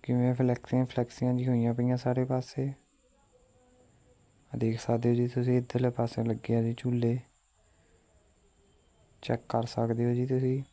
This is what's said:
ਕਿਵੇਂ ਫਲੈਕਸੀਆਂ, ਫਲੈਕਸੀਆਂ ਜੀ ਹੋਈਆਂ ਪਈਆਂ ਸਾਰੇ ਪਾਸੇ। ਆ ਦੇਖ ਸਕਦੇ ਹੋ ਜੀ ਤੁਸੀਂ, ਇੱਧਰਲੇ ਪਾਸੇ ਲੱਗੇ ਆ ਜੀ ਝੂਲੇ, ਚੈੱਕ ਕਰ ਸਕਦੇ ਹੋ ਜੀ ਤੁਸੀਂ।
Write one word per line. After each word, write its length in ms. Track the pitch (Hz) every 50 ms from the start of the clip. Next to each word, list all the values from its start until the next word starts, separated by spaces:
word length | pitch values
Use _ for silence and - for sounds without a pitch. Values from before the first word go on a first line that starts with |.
| -
ਕਿਵੇਂ 300 | - 123 123 123 127 127
ਫਲੈਕਸੀਆਂ, 500 | 120 131 123 123 120 - - - 127 131
ਫਲੈਕਸੀਆਂ 480 | 123 - - 120 - - - 131 123 123
ਜੀ 120 | 123 123
ਹੋਈਆਂ 280 | 131 127 120 117 117 117
ਪਈਆਂ 220 | 120 120 123 127
ਸਾਰੇ 280 | 123 - 127 123 131 127
ਪਾਸੇ। 440 | 127 131 127 123 - - - 135 139 139 - _ _ _ _ _ _ _ _ _ _ _ _ _ _ _ _ 254 247 _ _ - _ _ _ _ - - _ _ _ _ _ _ _ -
ਆ 40 |
ਦੇਖ 240 | 120 120 113 113 113
ਸਕਦੇ 280 | - - 120 113 117 120
ਹੋ 60 | 120
ਜੀ 120 | 120 123 123
ਤੁਸੀਂ, 280 | 123 131 123 123 123 123
ਇੱਧਰਲੇ 320 | 123 - - 123 127 123
ਪਾਸੇ 340 | 120 - 120 117 - - 113
ਲੱਗੇ 320 | 117 113 110 - - 117
ਆ 60 | 117 113
ਜੀ 120 | 113 117
ਝੂਲੇ, 420 | - - 127 123 120 117 117 120 127 120 _ _ _ _ _ _ _ _ _ _ _ _ _ _ _ _ _ _ _ _ _ _ _ _ _ _ _ _ _ _ _ _ _ _ _ _ _ _ _ -
ਚੈੱਕ 240 | - 120 120 - -
ਕਰ 180 | - 117 117
ਸਕਦੇ 380 | 120 - - 117 117 117 117 120
ਹੋ 100 | 120 120
ਜੀ 120 | 123 123
ਤੁਸੀਂ। 360 | 131 131 127 131 127 131 135 135 -